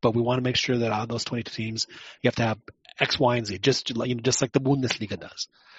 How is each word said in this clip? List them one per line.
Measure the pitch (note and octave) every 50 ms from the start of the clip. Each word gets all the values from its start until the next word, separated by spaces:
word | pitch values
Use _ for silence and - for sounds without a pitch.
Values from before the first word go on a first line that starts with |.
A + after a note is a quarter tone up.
but | - A#2+ A2
we | A#2
wanna | A#2 A#2+ B2 B2+
make | B2 B2+ B2
sure | - - - B2+ A#2+
that | A#2 A2+
out | G#2+ G#2
of | A2+ A#2
those | A#2 A2+ -
twenty-two | - - A#2+ A2 - -
teams, | - A2+ A2 A2+ A2+ - - - - - - - -
you | - B2+
have | -
to | -
have | A#2 A2 A2 - - - - _ _ - - -
X, | - - - -
Y, | C#3 B2 A#2+
and | A#2+ A2+
Z, | G#2 G2 F#2+
just, | G2 C#3 B2+ - - -
you | B2+ A2+ A#2 B2+ B2
know, | A#2
just | A2+ C3 B2 -
like | C#3 C3
the | - C#3
Bundesliga | C3+ C3 C#3+ C#3 B2+ A#2 - - G#2+ G2+ G2+ F#2
does. | - - - - - - _ _ _ _ -